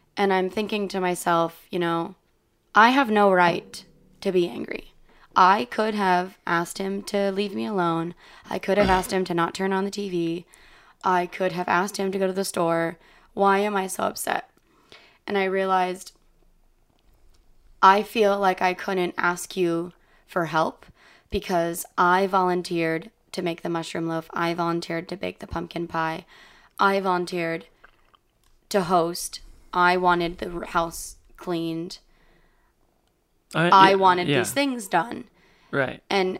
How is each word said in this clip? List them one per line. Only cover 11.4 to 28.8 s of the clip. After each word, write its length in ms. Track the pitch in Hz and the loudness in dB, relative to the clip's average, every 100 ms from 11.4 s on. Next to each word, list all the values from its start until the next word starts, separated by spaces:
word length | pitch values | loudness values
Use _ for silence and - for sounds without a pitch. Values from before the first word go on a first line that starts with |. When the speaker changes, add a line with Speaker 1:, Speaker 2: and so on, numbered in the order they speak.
| 185 | -4
Speaker 1:
have 160 | 170 180 | -2 0
asked 300 | 180 196 202 | 0 0 -4
him 140 | 196 | -4
to 60 | 190 | -2
go 60 | 190 | -2
to 60 | |
the 120 | 190 196 | -2 -4
store. 520 | - 170 165 165 170 _ _ _ | -2 0 0 -2 -6 _ _ _
Why 260 | - 196 196 | 0 2 4
am 160 | 208 202 | 0 -2
I 100 | 190 | -4
so 160 | - | -4
upset? 460 | 196 - - - - _ _ _ _ - _ _ - | -4 -4 -4 -4 -6 _ _ _ _ -20 _ _ -6
And 100 | 202 | -2
I 60 | 190 | 0
realized 680 | 190 190 185 185 185 - - _ _ _ _ _ _ _ _ _ _ _ _ _ _ _ _ | 0 0 0 0 -4 -12 -20 _ _ _ _ _ _ _ _ _ _ _ _ _ _ _ _
I 220 | 190 202 | 6 6
feel 360 | 208 240 202 202 | 4 2 2 4
like 220 | 196 185 | 2 2
I 120 | 185 | 0
couldn't 400 | 180 - 190 175 - | -2 -4 -2 -2 0
ask 380 | 175 175 - 190 | -2 -2 -4 -2
you 380 | 175 170 175 - _ _ _ | 0 0 -4 -12 _ _ _
for 200 | 185 160 | -4 0
help 400 | 160 160 - - - _ _ _ | 0 0 -2 -16 -20 _ _ _
because 560 | 202 - 180 170 170 - - | -6 -2 0 0 -4 -6 0
I 300 | 180 180 196 | 4 4 4
volunteered 840 | 190 180 180 170 175 160 160 214 - _ | 2 2 0 -2 -2 -2 -2 -8 -20 _
to 80 | - | -6
make 200 | 175 165 | -4 -4
the 80 | 175 | -6
mushroom 380 | 170 160 175 165 | -6 -6 -6 -4
loaf. 220 | 165 160 | -6 -6
I 200 | 175 170 | -4 -2
volunteered 540 | 170 170 170 - 165 175 | -2 -2 -2 -4 -8 -8
to 60 | - | -8
bake 220 | - - | -8 -10
the 80 | - | -10
pumpkin 400 | 165 170 170 170 | -10 -8 -8 -6
pie. 380 | 165 160 160 - - - - _ - | -4 -4 -6 -12 -20 -20 -20 _ 0
I 200 | 196 196 | 2 2
volunteered 680 | 190 180 175 180 165 165 - _ - _ _ _ _ _ _ _ - | 0 0 -2 -4 -4 -6 -10 _ -20 _ _ _ _ _ _ _ -4
to 120 | 202 | -2